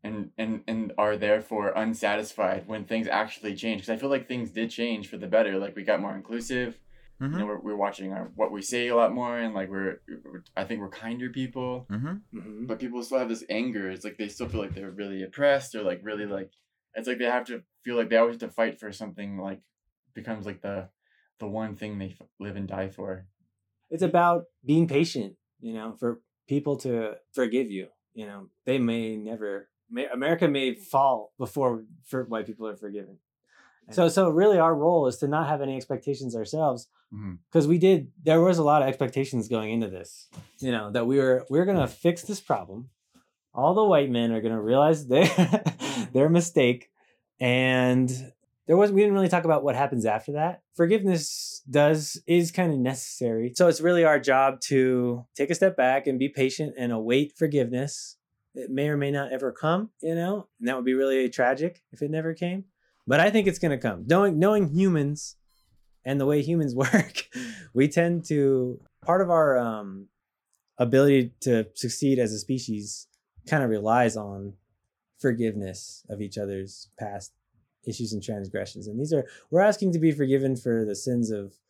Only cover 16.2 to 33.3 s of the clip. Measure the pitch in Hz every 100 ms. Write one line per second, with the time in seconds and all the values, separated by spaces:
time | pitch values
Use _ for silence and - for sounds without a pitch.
16.2 | 104 98 92 _ _ _ _ 113 117 120
17.2 | 120 123 120 120 _ _ 123 120 110 113
18.2 | 117 117 110 - 113 - 107 95 107 90
19.2 | 101 98 98 95 _ _ _ _ _ -
20.2 | 113 110 101 92 101 98 92 _ _ _
21.2 | _ _ 107 107 110 98 107 101 95 92
22.2 | - _ 101 101 98 95 95 98 98 95
23.2 | - _ _ _ _ _ _ 160 175 175
24.2 | 175 175 170 _ 131 156 165 143 165 135
25.2 | 98 - _ _ 117 113 110 110 120 117
26.2 | _ _ _ 139 143 139 131 117 110 -
27.2 | _ - 120 123 120 95 95 _ _ 117
28.2 | 104 101 92 _ - 131 120 117 110 110
29.2 | 107 113 104 98 - _ _ 117 135 127
30.2 | 143 170 170 139 131 117 - 135 139 117
31.2 | 107 - 123 143 127 113 110 - _ 131
32.2 | 117 113 104 110 110 104 104 101 95 95
33.2 | _